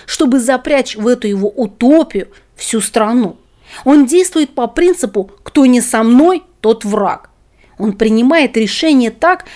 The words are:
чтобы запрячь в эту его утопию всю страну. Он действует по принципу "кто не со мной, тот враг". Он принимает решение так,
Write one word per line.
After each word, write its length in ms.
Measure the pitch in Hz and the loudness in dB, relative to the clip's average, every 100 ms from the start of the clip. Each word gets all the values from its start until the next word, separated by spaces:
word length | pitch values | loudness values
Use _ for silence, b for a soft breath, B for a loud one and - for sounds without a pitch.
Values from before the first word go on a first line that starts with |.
| - | -20
чтобы 340 | - 294 262 | -4 0 0
запрячь 560 | 233 254 294 285 - 214 | 0 -4 -2 -4 -4 -4
в 100 | 214 | -2
эту 220 | 240 214 | -2 -2
его 220 | 202 202 | -4 -4
утопию 800 | - 220 - 240 320 302 196 - b b - | -4 -8 -2 2 2 2 -6 -10 b b -14
всю 240 | - 226 | -6 -4
страну. 560 | 196 226 214 240 196 - _ _ B B | -2 -2 0 0 -2 -6 _ _ B B
Он 220 | 254 294 254 | 2 2 4
действует 500 | 339 359 320 285 - | 2 0 -2 -4 -4
по 120 | 233 | -6
принципу 640 | 320 349 349 214 208 190 - | 0 0 0 -4 -4 -8 -14
"кто 220 | - 302 262 | -4 2 2
не 160 | 247 | 2
со 200 | 247 226 | 0 0
мной, 420 | 226 247 330 370 - _ | 4 4 4 0 -6 _
тот 240 | 220 220 208 | -2 -2 -2
враг". 440 | 208 190 - - _ _ b b - | -4 -4 -6 -14 _ _ b b -6
Он 140 | 208 | -6
принимает 640 | 196 220 220 247 311 262 226 | -2 0 2 2 2 0 -2
решение 540 | 214 - 320 277 226 | -4 -2 0 0 0
так, 360 | 226 330 359 - | -2 -2 -2 -6